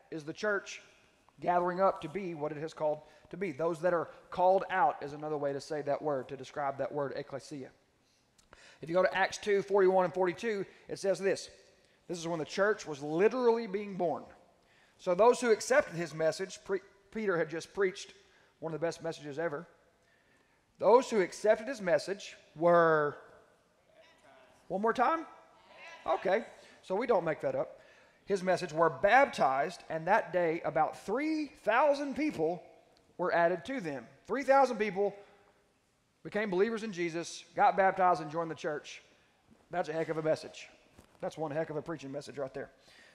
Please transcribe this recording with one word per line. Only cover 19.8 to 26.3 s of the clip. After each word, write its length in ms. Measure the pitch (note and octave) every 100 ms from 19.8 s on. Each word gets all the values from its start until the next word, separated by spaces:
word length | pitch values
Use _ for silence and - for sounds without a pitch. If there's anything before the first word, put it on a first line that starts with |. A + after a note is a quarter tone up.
| _ _ _ _ _ _ _ _ _ -
Those 300 | E3+ A#3 B3+
who 100 | A3
accepted 460 | F3 - G#3 A3 A3+
his 120 | C4
message 560 | F#3 D3+ - G3 - - _ D3+
were, 600 | E3+ E3+ E3 D#3 D3 C3+ - - _ _ _ _ _ _ - _ _ - - _ -
one 140 | F#3
more 120 | A3
time? 340 | A3+ A#3+ E4 D4+ - - _ - - - - -
Okay, 360 | - -